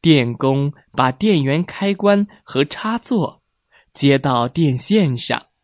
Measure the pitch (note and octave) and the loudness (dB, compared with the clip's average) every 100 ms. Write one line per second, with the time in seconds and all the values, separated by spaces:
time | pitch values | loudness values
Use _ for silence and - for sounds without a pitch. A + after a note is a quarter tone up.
0 | E3 D3+ A#2+ A#2+ C3+ C3+ C#3+ - _ - | 4 4 2 -2 0 0 -2 -6 _ -2
1 | B2+ B2+ G#3+ F3+ C3+ D3+ F3+ - G3+ G3 | -2 0 0 2 0 -2 -4 -4 -4 0
2 | G3+ G3+ G#3 _ - B2+ D3 - A3 A3+ | 2 2 0 _ -8 -2 -2 -4 -6 -6
3 | - A#3 D3+ - _ _ _ _ _ - | -4 -2 -2 -8 _ _ _ _ _ 0
4 | C#3 C3+ C#3 B2 A#2+ E3 D#3 B2+ - G#3+ | 2 2 2 0 -2 0 0 0 0 2
5 | E3 A#2+ - A#2+ - _ | 2 -2 -4 -6 -8 _